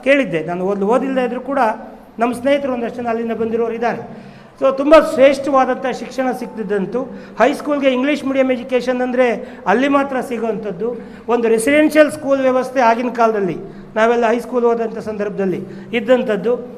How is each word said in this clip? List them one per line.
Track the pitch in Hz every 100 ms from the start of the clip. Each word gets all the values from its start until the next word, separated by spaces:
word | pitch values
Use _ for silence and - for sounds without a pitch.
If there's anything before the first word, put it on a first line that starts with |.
ಕೇಳಿದ್ದೆ, | 262 285 233 165
ನಾನು | 156 175 185
ಓದ್-, | 202 196
ಓದಿಲ್ಲದೆ | 247 269 262 247
ಇದ್ರೂ | 254
ಕೂಡ | 254 277 226 226 - - - -
ನಮ್ಮ | 233
ಸ್ನೇಹಿತರು | 240 269 285 277
ಒಂದಷ್ಟು | 240 233 -
ಜನ | 240
ಅಲ್ಲಿಂದ | 226 233
ಬಂದಿರೋರು | 214 226 226 226
ಇದ್ದಾರೆ. | 226 233 175 - - - - - -
So | 269 269
ತುಂಬ | 277 320 -
ಶ್ರೇಷ್ಠವಾದಂಥ | - 269 277 302 269 254 254 254 233
ಶಿಕ್ಷಣ | 220 - 262
ಸಿಗ್ತಿದ್ದಂತು. | 240 233 208 196 202 180 240 262 - - -
ಹೈಸ್ಕೂಲ್ಗೆ | 240 285 - 294 269
ಇಂಗ್ಲೀಷ್ | 247 269 294 262
ಮೀಡಿಯಂ | 269 262
ಎಜುಕೇಷನ್ | 247 240 254 240 254
ಅಂದರೆ | 254 247 254 208 - - -
ಅಲ್ಲಿ | 220 277
ಮಾತ್ರ | 277 277 262
ಸಿಗೋವಂಥದ್ದು. | - 233 226 202 208 170 226 240 - - -
ಒಂದು | 240 233
ರೆಸಿಡೆನ್ಷಿಯಲ್ | 226 262 285 302 302 294
ಸ್ಕೂಲ್ | - 269 277
ವ್ಯವಸ್ಥೆ | 262 254 247 269
ಆಗಿನ | 233 233 247
ಕಾಲದಲ್ಲಿ, | 233 226 214 190 156 - - - -
ನಾವೆಲ್ಲ | 226 233 233
ಹೈಸ್ಕೂಲ್ | 240 - 254 233
ಹೋದಂಥ | 233 226 214
ಸಂದರ್ಭದಲ್ಲಿ | 202 214 202 180 196 175 - - -
ಇದ್ದಂಥದ್ದು. | 233 220 254 - 208 190 240 -